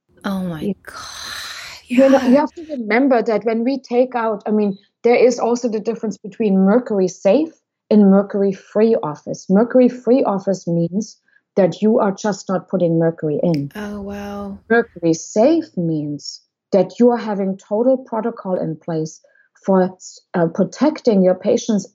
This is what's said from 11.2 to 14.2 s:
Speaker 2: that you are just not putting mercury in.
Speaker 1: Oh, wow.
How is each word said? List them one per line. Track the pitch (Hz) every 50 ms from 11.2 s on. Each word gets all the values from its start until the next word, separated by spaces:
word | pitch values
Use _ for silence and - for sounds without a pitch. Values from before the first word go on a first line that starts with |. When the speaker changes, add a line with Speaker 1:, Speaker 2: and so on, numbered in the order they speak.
| _ _ _ _ _ _ - -
Speaker 2:
that | 190 175 170 -
you | 202 214 220 247
are | - 202 196
just | - - 214 190 196 - -
not | 190 175 175 -
putting | - 185 180 165 165 165
mercury | 165 165 165 165 - 156 147 165 -
in. | 180 165 147 143 139 -
Speaker 1:
Oh, | - - 208 208 208
wow. | 196 196 202 202